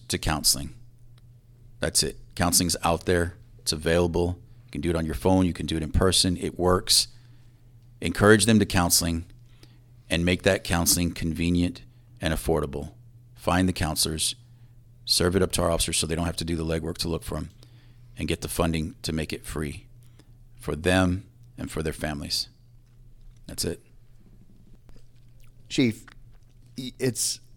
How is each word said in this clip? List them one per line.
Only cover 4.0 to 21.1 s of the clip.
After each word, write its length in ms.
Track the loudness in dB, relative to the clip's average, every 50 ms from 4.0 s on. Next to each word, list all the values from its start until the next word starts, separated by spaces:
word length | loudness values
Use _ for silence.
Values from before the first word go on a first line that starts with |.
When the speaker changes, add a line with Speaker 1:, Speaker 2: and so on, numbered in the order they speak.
| 4 2 2 0 0 -2 -2 -6 -10 -20 -20 -20 -18
Speaker 1:
You 60 | -14
can 100 | -10 -4
do 80 | -2 -2
it 60 | -2
on 100 | 0 -2
your 100 | -4 -4
phone. 300 | 0 2 4 4 4 4
You 80 | 2 0
can 120 | -2 -4
do 120 | -4 -4 -4
it 60 | -2
in 80 | 0
person. 460 | 2 2 4 4 4 4 2 2 0 -2
It 200 | -4 -6 -4 0
works. 480 | 2 4 4 4 2 2 2 2 2 0 -6 -20 -20 -20 -20 -20 -20 -20 -20 -20 -20 -20 -20 -20 -20 -20 -12 -6
Encourage 440 | -6 -4 0 4 8 8 8 8 8
them 140 | 6 4 4
to 60 | 4
counseling 600 | 4 2 2 2 4 2 2 2 0 -2 -4 -6 -8 -16 -20 -20 -20 -20 -20 -20 -20 -20 -20 -20 -20 -20 -18 -8 -2
and 160 | -2 0 2
make 180 | 2 2 2 2
that 200 | 2 2 2 0
counseling 480 | -2 0 0 2 2 2 2 0 0
convenient 680 | -2 -2 -4 -4 -2 0 0 2 2 2 2 0 -2 -6 -16 -20 -20 -20 -20 -20 -12 -6
and 120 | -4 -2 -2
affordable. 580 | -2 0 0 0 0 0 -2 -6 -8 -10 -10 -14 -18 -20 -20 -20 -20 -20 -20 -20
Find 320 | -6 -2 0 2 2 2 2
the 60 | 0
counselors, 640 | 0 -2 -2 0 -2 -2 -2 -2 -2 -4 -4 -4 -6 -14 -20 -20 -20 -20 -20 -20 -20 -20 -20 -20 -10 -6
serve 300 | -2 0 2 2 2 4
it 60 | 2
up 100 | 2 2 0
to 80 | 0
our 100 | 0 0
officers 260 | 0 0 0 -2 -2 -2
so 100 | -2 -2
they 80 | -2
don't 100 | -2 -2
have 120 | -2 -4 -6
to 80 | -4
do 100 | -4 -4
the 100 | -2 -2
legwork 320 | -2 -2 -2 -4 -6 -6 -6
to 100 | -4 -4
look 140 | -4 -4 -6
for 140 | -6 -8 -8
'em, 120 | -8 -10 -14 -20 -20 -20 -20 -20 -20 -20 -20 -20 -20 -18 -12 -8
and 100 | -4 -4
get 140 | -4 -4
the 60 | -4 -4
funding 480 | -2 0 0 0 0 -2 -4 -6 -8 -10
to 100 | -8 -6
make 220 | -4 -4 -4 -6 -8
it 120 | -10 -10
free 420 | -8 -8 -6 -6 -6 -8 -10 -16 -20 -20 -20 -20 -20 -20 -20 -20 -20 -20 -20 -20 -20 -20 -14
for 160 | -10 -8 -6
them 480 | -2 0 2 4 4 4 2